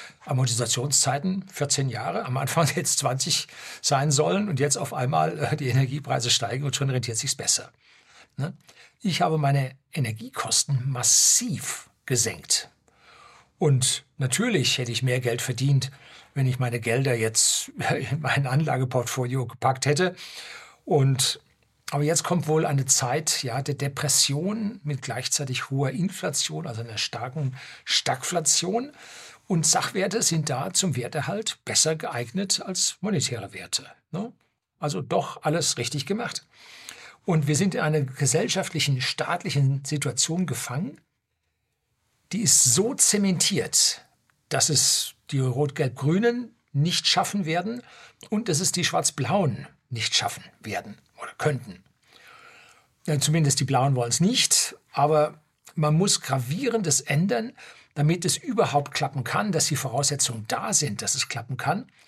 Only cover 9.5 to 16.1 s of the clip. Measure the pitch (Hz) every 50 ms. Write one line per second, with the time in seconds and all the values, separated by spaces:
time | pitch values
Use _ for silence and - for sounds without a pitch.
9.5 | 139 139 131 127 - - _ _ - 160 123 110 110 110 233 262 - - - -
10.5 | - - - - 139 117 127 135 127 123 - - - - - - - - 247 233
11.5 | 135 110 - - - - - - _ _ - - 127 120 - 104 87 - - -
12.5 | - - - - _ _ _ _ _ _ _ - - - - - - - _ _
13.5 | _ - 170 147 135 123 127 - - - - _ _ - 131 127 - - 233 254
14.5 | 202 143 117 - - - 123 120 113 - 131 127 123 127 123 120 117 117 - -
15.5 | 107 120 135 143 139 131 - - - - - -